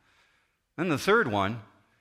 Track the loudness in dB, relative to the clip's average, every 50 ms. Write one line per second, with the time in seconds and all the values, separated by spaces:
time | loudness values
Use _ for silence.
0 | _ _ _ _ _ _ _ _ _ _ _ _ _ _ _ -6 -4 -2 -2 -2
1 | 2 2 2 2 2 2 0 0 0 -2 -4 -6 -12 -16 _ _ _ _ _ _